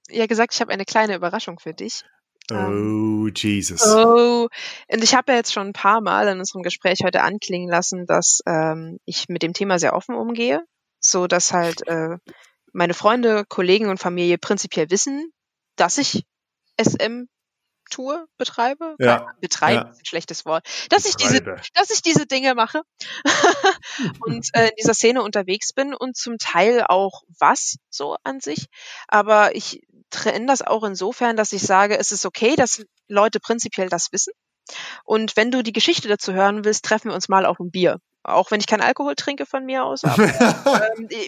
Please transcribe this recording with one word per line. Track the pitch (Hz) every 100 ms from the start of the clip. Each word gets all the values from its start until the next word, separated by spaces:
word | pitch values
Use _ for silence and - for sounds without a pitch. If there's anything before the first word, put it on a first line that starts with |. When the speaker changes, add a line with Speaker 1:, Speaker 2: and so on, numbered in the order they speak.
| -
Speaker 1:
ja | 226 220
gesagt, | 220 233
ich | -
hab | 233
eine | 196
kleine | 196 220 220 180
Überraschung | 175 208 - 175
für | 165
dich. | 165 214 - - _ _ _ -
Ähm, | 107 98 101 104 107 107 107
Speaker 2:
Oh, | 110
Jesus. | - 107 101 90 90
Speaker 1:
oh. | 220 220 226 233 240 240 233 - - - -
Und | 226 226
ich | 254
hab | 269
ja | 240
jetzt | 233
schon | 214 196
ein |
paar | 196 196 226
Mal | 196 190 214
in | 185
unserem | 190 190
Gespräch | 175 - 185 190
heute | 185 -
anklingen | - 208 - 180 180
lassen, | 170 - 185 175
dass, | 170 170 - -
ähm, | 160 160 160 160 175 -
ich | - -
mit | 170
dem | 165
Thema | 180 196 180
sehr | 151 -
offen | - 233
umgehe, | 226 233 240 294 339 _ _ _
so | - 185 180
dass | 180 -
halt, | 180 170 165 -
äh, | 165 160 175 - - _ _ _
meine | - 170
Freunde, | 175 208 247 233 214 208
Kollegen | - 180 202 214
und | 185
Familie | 180 175 175 175
prinzipiell | - 208 190 196 160
wissen, | 202 - 277 320 _ _ _ _ -
dass | 175 190
ich | 180 - - _ _ _ _ -
S | 226 -
M | - 240 247 _ _ _ _ _ -
tue, | - 262 311 320 -
betreibe? | 240 - 233 285 330 311
Speaker 2:
Ja. | 123
Speaker 1:
Keine | 120 -
Ahnung, | -
betreiben | 185 - 156 117
Speaker 2:
Ja. | 117
Speaker 1:
ist | -
ein | -
schlechtes | 165 - 156 156
Wort. | 160 - - -
Dass | 403 403
ich | -
diese, | 262 254
Speaker 2:
Betreibe. | - - -
Speaker 1:
dass | 339 381
ich | 440
diese | 339 302 269
Dinge | 269 269 240
mache | 226 311 330 - - - -
<laughs> | - 427 571 392 381 - - 226 -
und, | - 233 -
äh, | 226 226
in | 220
dieser | 220
Szene | 220 226 254
unterwegs | 208 208 185 208 -
bin | - 277
und | 269 262 240
zum | 247 226
Teil | - 170 208 240 -
auch | 185 196 - _ 165
was | - 262 - - _
so | - 143 -
an | - 269
sich. | - - - - - - -
Aber | 214 202 214 208 -
ich | - - _ _ _
trenne | - 220 208 254
das | 269
auch | - 220
insofern, | 214 190 190 254 240 220
dass | 208
ich | 196
sage, | - 190 202 208
es | 208
ist | 202 190
okay, | - 226 302
dass | 240 - 214 _ -
Leute | 202 220 220
prinzipiell | - 233 226 - 185
das | 175 -
wissen. | 269 - - _ _ - - - -
Und | - 220 220 -
wenn | 233
du | 254
die | 226
Geschichte | 220 262 339 226
dazu | 208 -
hören | 190 196 208 214
willst, | 214 -
treffen | 220 226
wir | 175
uns | -
mal | 190 -
auf | 175
ein | 180
Bier. | 185 170 - _ _
Auch | - 120 190
wenn | 208
ich | -
keinen | 208
Alkohol | 214 269 285 285
trinke | - 285 277
von | 269 262
mir | 262 254
aus, | 269
aber, | 147 -
Speaker 2:
<laughs> | 214 - 226 - 277 233 220 226
Speaker 1:
ähm, | 226 233